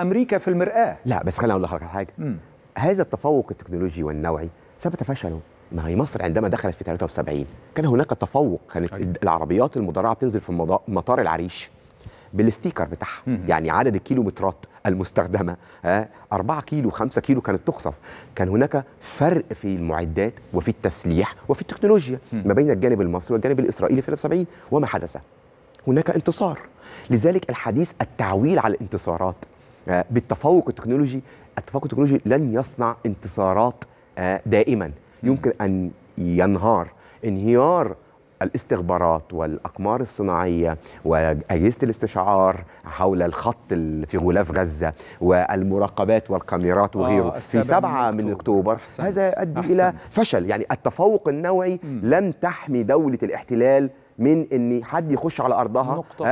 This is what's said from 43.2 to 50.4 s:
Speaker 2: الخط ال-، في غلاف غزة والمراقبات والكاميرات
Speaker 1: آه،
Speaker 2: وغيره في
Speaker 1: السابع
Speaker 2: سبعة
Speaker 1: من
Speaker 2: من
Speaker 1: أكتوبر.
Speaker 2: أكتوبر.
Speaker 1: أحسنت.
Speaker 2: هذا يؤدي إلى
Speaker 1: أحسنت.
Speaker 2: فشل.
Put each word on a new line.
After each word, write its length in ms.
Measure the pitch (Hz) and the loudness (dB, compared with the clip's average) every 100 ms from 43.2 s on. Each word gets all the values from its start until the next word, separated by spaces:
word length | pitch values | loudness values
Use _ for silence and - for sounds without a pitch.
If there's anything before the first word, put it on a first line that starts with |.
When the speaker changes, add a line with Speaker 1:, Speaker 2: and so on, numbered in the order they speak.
Speaker 2:
الخط 340 | 87 82 113 120 - | 0 -2 -4 -4 -4
ال-، 340 | 87 80 78 76 | -4 -2 -4 -4
في 120 | 92 | 0
غلاف 340 | 87 87 85 | 2 2 2
غزة 400 | 76 90 76 82 - - - | 0 -2 -2 -4 -6 -16 -2
والمراقبات 1080 | 90 90 90 98 95 95 101 - 101 110 - | 4 4 4 0 0 0 0 0 2 2 2
والكاميرات 640 | 95 - 90 87 92 101 101 | -4 -2 -2 2 4 2 0
Speaker 1:
آه، 40 | |
Speaker 2:
وغيره 300 | 87 98 90 | 2 2 0
في 60 | - | -4
Speaker 1:
السابع 420 | - 117 110 175 | -2 -2 2 2
Speaker 2:
سبعة 320 | 185 139 117 | 2 0 0
Speaker 1:
من 60 | 107 | 0
Speaker 2:
من 160 | 104 | -4
Speaker 1:
أكتوبر. 60 | 98 | -4
Speaker 2:
أكتوبر. 340 | - 101 95 | 0 2 2
Speaker 1:
أحسنت. 320 | 113 - - 190 | -2 -4 -6 -4
Speaker 2:
هذا 220 | 190 190 - | 0 0 0
يؤدي 220 | 180 135 | -4 -4
إلى 220 | 160 185 | 0 2
Speaker 1:
أحسنت. 180 | 180 175 - | 2 0 -6
Speaker 2:
فشل. 400 | - 226 107 | 0 2 0